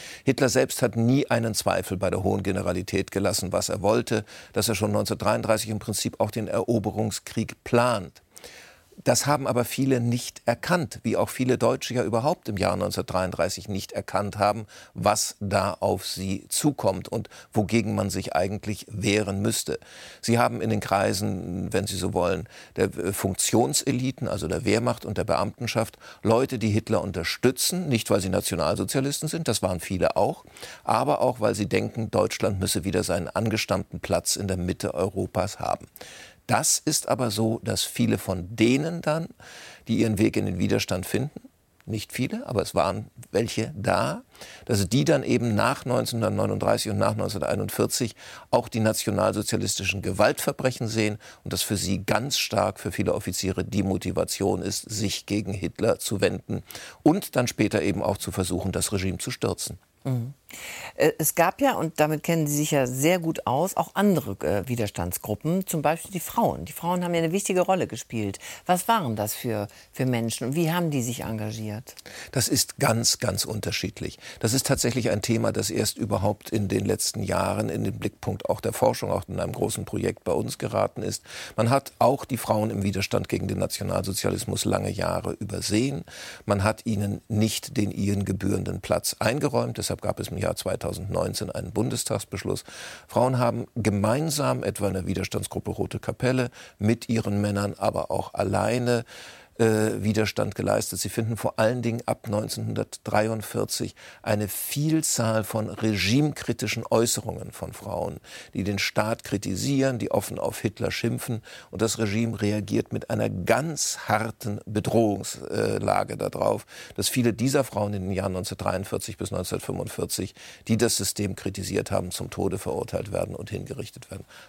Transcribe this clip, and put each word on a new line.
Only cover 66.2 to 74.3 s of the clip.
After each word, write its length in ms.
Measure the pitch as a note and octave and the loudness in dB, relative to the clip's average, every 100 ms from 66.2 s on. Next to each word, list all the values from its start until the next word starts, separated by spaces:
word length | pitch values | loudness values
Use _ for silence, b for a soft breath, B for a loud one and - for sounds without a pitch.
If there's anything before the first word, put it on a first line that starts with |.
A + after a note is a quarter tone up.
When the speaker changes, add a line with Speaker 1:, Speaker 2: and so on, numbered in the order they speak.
Speaker 2:
Frauen. 440 | - - A3 C2+ | -4 0 2 0
Die 80 | E2 | -6
Frauen 320 | - E3+ F3+ | -6 -2 0
haben 100 | F3 | 2
ja 80 | E3+ | 2
eine 100 | E3 | 2
wichtige 280 | F#3+ - F#3 | 2 2 2
Rolle 260 | F3 F#3+ A#2+ | 4 2 0
gespielt. 520 | A2 - A#2 G2+ F#2+ B B - | -4 -6 -4 -2 -4 B B 0
Was 220 | F3+ - | 2 4
waren 260 | A#3 C#3 | 2 2
das 200 | A2 G#2 | 0 -2
für, 340 | - B2+ G#2+ G2+ B B | -2 -2 -2 -4 B B
für 140 | - C3 | -2 0
Menschen 420 | A#2+ A#2 - A#2+ | 2 0 -2 -2
und 60 | D3+ | 0
wie 160 | D#3+ | 2
haben 180 | F3 E3+ | 2 0
die 120 | C#3+ | 0
sich 180 | A#2+ A#2+ | -2 -4
engagiert? 760 | - A2 G#2+ A2 G#2+ G#2 - - B B B | -4 -4 -4 -6 -6 -8 -10 -16 B B B
Speaker 1:
Das 160 | C3 - | -2 2
ist 300 | B2+ - - | 2 0 0
ganz, 400 | C3+ A2+ A2+ - | 2 4 2 2
ganz 260 | G#2+ G2 | 0 0
unterschiedlich. 720 | - G#2+ - - - - - - B | -2 -4 -4 -2 -4 -6 -8 -8 B